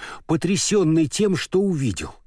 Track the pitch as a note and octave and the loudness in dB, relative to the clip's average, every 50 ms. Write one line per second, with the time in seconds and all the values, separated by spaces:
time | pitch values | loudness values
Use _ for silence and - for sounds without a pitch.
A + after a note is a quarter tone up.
0 | - - - - - - D#3 D3+ - E3+ G3+ D#3+ - - G3 G#3+ F#3 D#3 D#3+ D#3+ | -12 -16 -16 -12 -4 -2 -2 0 0 0 0 0 0 2 2 2 4 4 4 2
1 | D#3+ C#3+ - - G#3 G#3 F#3 D3+ - - - F#3 G3+ G3 F3+ D3 C3+ A#2+ F#2+ - | 2 0 0 0 0 2 0 0 -2 -2 0 0 2 2 0 0 -2 -2 -4 -4
2 | E2 C#2 - - - | -8 -12 -12 -16 -20